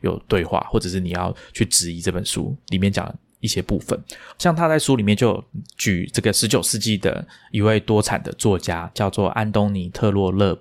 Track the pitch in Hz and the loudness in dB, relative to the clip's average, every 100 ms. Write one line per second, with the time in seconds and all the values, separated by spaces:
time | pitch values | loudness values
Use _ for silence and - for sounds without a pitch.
0 | 92 82 - 95 78 87 - 110 87 92 | -4 -4 0 0 0 -2 0 -2 -2 -4
1 | 87 87 92 - - - 110 - 85 85 | -4 -2 -4 -6 -8 -4 0 0 -2 -4
2 | 92 87 - - - 139 - 98 98 95 | -4 -2 -4 -4 -4 -6 -4 0 0 0
3 | - - _ _ 110 - - 101 - - | -4 -10 _ _ -4 -4 -2 -4 -2 -6
4 | - - - - 175 165 165 156 - 127 | -8 -18 -18 -2 0 2 2 2 2 2
5 | 101 101 117 - - 104 - - 110 90 | 4 4 2 0 -6 -14 -12 -4 0 0
6 | 92 - 107 - 110 104 - 107 110 101 | -2 -2 0 2 2 2 0 -2 -2 0
7 | - - - - - 107 107 107 - 107 | 0 -2 -8 -18 -6 0 2 2 4 2
8 | - - - - 110 92 - 85 85 - | 2 -2 -6 -2 0 0 -2 -6 -6 -2
9 | 98 107 95 - 107 104 104 98 87 - | -2 0 0 0 0 2 2 0 -4 -2
10 | 107 101 92 95 98 80 | 0 2 2 4 2 0